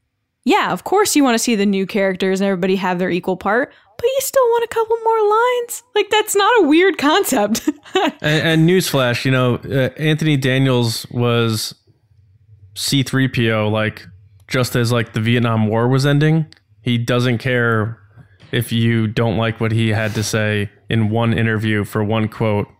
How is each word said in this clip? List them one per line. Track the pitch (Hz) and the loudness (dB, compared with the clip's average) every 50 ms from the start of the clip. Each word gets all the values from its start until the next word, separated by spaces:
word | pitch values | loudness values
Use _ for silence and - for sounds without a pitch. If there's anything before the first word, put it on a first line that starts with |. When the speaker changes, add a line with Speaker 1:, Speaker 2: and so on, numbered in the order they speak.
| _ _ _ _ _ _ _ _ - | _ _ _ _ _ _ _ _ 0
Speaker 1:
yeah, | 247 349 415 285 185 160 | 2 2 2 2 0 -2
of | 180 - | -4 -4
course | - - 392 427 - - | -2 0 0 2 2 2
you | 294 277 | 2 2
wanna | 262 233 226 | 4 2 0
see | - - 240 | 0 0 0
the | 202 202 208 | 0 2 2
new | 196 190 190 | 0 0 -2
characters | 185 - 220 196 190 190 185 - 190 190 190 | -2 -2 0 0 0 0 0 -2 -2 0 0
and | 196 196 | 0 0
everybody | 196 180 175 190 190 | 0 0 0 0 0
have | 202 185 185 185 175 | 0 0 -2 -2 -2
their | 190 180 | -2 -2
equal | 175 175 180 - 185 175 | -2 -2 -2 -4 -4 -4
part, | - 202 208 240 285 - - _ _ _ _ - | -2 -2 0 0 0 -2 -6 _ _ _ _ -4
but | - | -2
you | 480 523 554 | -2 -2 -2
still | 539 - - 539 508 | -2 -2 0 2 2
want | 466 466 480 466 | 2 2 0 0
a | 466 - | -2 -2
couple | 466 453 440 453 453 453 | -2 -2 -2 -2 -2 0
more | 453 453 453 | 0 0 2
lines. | 427 415 415 440 466 494 494 494 480 480 - - - _ - | 2 2 2 2 2 0 0 -2 -4 -6 -10 -14 -12 _ -2
Like, | 415 403 415 | -2 -2 0
that's | - 427 427 427 - | 0 0 0 0 0
not | 392 403 403 480 466 370 | 0 2 2 4 4 4
a | 277 | 4
weird | 302 320 370 392 330 - | 4 4 4 2 2 0
concept. | - 285 311 311 - - - 240 208 208 214 - - - 294 | 0 2 2 2 0 0 0 0 0 0 -2 -2 -2 -4 -6
<laughs> | - - - - | -6 -6 -6 -2
Speaker 2:
And, | 381 415 311 - - - | -2 -2 -2 -2 -4 -2
and | 151 151 156 - 165 160 160 160 165 | -2 0 0 0 2 2 4 4 4
newsflash, | 180 190 175 - - 139 127 120 120 120 - | 4 2 2 0 0 0 0 0 0 -2 0
you | 131 | 0
know, | 131 131 127 123 117 - - 82 | 2 2 2 2 0 -2 -4 -4
uh, | 104 139 131 120 - - | -2 -2 -2 -2 -2 -4
Anthony | 156 156 156 151 160 156 151 135 | -2 -2 0 0 0 0 0 0
Daniels | 131 131 127 131 135 135 127 123 120 113 110 - - - | 0 0 0 2 2 2 2 2 0 -2 -4 -6 -10 -8
was | - 123 120 120 120 117 117 117 110 107 - - - _ _ _ _ _ _ _ _ _ _ _ _ _ _ _ - - - - - | -4 -2 0 2 2 2 2 0 0 -2 -4 -8 -12 _ _ _ _ _ _ _ _ _ _ _ _ _ _ _ -20 -20 -20 -20 -14
C | - - - - 139 127 | -10 -6 -2 -2 -2 -2
three | - - 135 131 131 | 0 0 0 0 0
P | - - 117 113 | 0 0 0 0
O, | 113 110 107 107 | 0 0 0 0
like, | 104 110 107 107 107 - - - - - - - - - - - | 0 0 -2 -2 -4 -8 -14 -20 -20 -20 -20 -20 -20 -20 -12 -6
just | - 131 123 - - | -2 -2 -2 0 0
as, | 127 120 113 | 0 0 0
like, | 123 117 113 - - | 0 0 -2 -2 -4
the | 113 | -4
Vietnam | 110 113 120 123 117 120 113 110 110 107 | 0 0 2 2 2 2 2 0 0 0
War | 107 113 117 123 | 2 2 2 2
was | 131 135 131 | 2 2 2
ending. | 143 143 143 151 156 156 160 156 - - - _ _ _ _ | 2 2 2 2 2 2 2 0 -4 -8 -20 _ _ _ _
He | - 127 120 117 | -4 -2 -2 0
doesn't | 117 117 127 123 120 127 123 110 | 0 0 0 0 2 0 0 -2
care | - 135 127 123 120 117 113 110 104 110 113 - - - _ - - - _ - - - | -2 -2 0 0 0 0 0 0 -2 -4 -6 -10 -18 -20 _ -20 -20 -20 _ -20 -12 -6
if | - 127 113 - | -4 -4 -4 -2
you | 117 113 113 113 117 113 110 107 | -2 0 2 2 2 2 0 0
don't | 107 - 117 117 101 101 | 0 0 0 0 0 0
like | 113 113 113 - | 0 -2 -2 -2
what | 117 110 | -2 -2
he | 110 110 113 113 | 0 0 0 0
had | 107 107 110 107 104 | 0 0 -2 -2 -2
to | 113 104 | -4 -4
say | - - 113 107 107 107 104 101 101 - _ _ - | -2 -2 -2 0 0 -2 -2 -4 -6 -8 _ _ -4
in | - 113 110 104 | -2 0 0 0
one | 107 117 117 117 113 | 0 0 0 0 0
interview | - 113 113 110 107 110 110 107 107 101 | 0 0 0 0 0 0 0 0 -2 -2
for | - - 110 107 | -2 -2 -2 -2
one | 101 113 113 110 107 | 0 0 -2 -2 -2
quote | - - 117 110 104 104 98 - - _ | -4 -2 -2 0 0 -2 -2 -6 -10 _